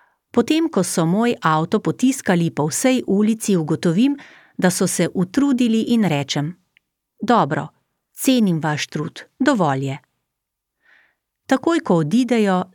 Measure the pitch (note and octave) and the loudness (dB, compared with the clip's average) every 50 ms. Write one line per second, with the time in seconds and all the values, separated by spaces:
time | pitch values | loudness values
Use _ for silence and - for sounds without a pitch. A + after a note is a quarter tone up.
0 | _ _ _ _ _ _ - A#3+ A#3 - D#4 D#4+ E4 D#4+ - G3+ F3 - - F#3 | _ _ _ _ _ _ 0 0 2 2 2 0 0 0 0 -2 -2 -2 0 0
1 | E3 D#3+ F3+ G#3+ A#3 A#3+ - - - E3 D#3 D#3 E3 E3 - G#3+ - E3 - - | 0 2 2 2 0 0 -2 0 0 0 0 0 0 0 -2 -2 -2 -2 -4 0
2 | B3 C4 C4 - - - F#3 E3+ E3 D#3+ - - D3 D#3+ - - - B3+ C4 B3 | 0 -2 -2 -2 0 0 0 2 0 -2 -2 -2 -2 -2 -2 0 0 0 0 0
3 | - - F#3+ G3+ G#3+ G#3+ A3+ A3 - - G3 E3+ D#3 D3 D#3+ - - F3 D#3+ F#3+ | 0 0 0 2 2 2 0 -2 0 0 0 0 0 0 -2 -2 0 0 2 2
4 | B3+ C#4 C#4+ C#4 - - - - _ _ _ - - F3+ F3+ - G3 F3+ - - | 2 2 0 -2 -8 -20 -20 -20 _ _ _ 0 0 0 0 0 -2 -2 0 0
5 | F3 - - F#3+ F3+ - - - C#4 C#4+ C4 A#3+ B3 A#3 A3 A3+ A3 - A#3+ A3+ | -2 -2 0 -2 -4 -2 0 0 2 2 2 2 2 0 0 0 0 0 0 2
6 | G#3 E3 D3+ C#3+ C#3+ - - D3 C#3+ D#3+ F3+ _ _ _ _ _ _ _ _ _ | 2 2 0 -2 -2 -4 -4 -4 -4 -6 -8 _ _ _ _ _ _ _ _ _
7 | _ _ _ - - G#3+ A#3+ G#3 D#3+ C#3+ D#3 D3 D3+ - _ _ _ _ _ _ | _ _ _ -8 -2 0 2 2 2 0 -2 -4 -6 -8 _ _ _ _ _ _
8 | _ _ _ - - C4+ C4 B3 A3 F#3+ E3 D#3+ D3+ D#3 D3+ C#3 - - - D#3 | _ _ _ -4 0 2 2 2 2 2 0 0 0 -2 -4 -4 -6 -6 -8 -8
9 | D3+ E3 - - - _ _ - C4 D4 C#4 G#3 F3 D3 C3+ C3+ C#3 C3+ C3+ - | -8 -8 -10 -16 -20 _ _ -2 0 0 2 2 2 0 0 -2 -4 -6 -8 -10
10 | _ _ _ _ _ _ _ _ _ _ _ _ _ _ _ _ _ _ _ _ | _ _ _ _ _ _ _ _ _ _ _ _ _ _ _ _ _ _ _ _
11 | _ _ _ _ _ _ _ _ _ - C4 C4 - D#4+ E4+ D#4 - - F#3 E3 | _ _ _ _ _ _ _ _ _ -2 -2 0 0 0 0 0 0 0 0 0
12 | D3+ D3 F3+ B3 C4 A3+ B3 A3+ G#3 G3 F#3 F3+ F3+ - - | 0 0 0 0 0 0 0 0 0 0 0 -2 -2 -6 -8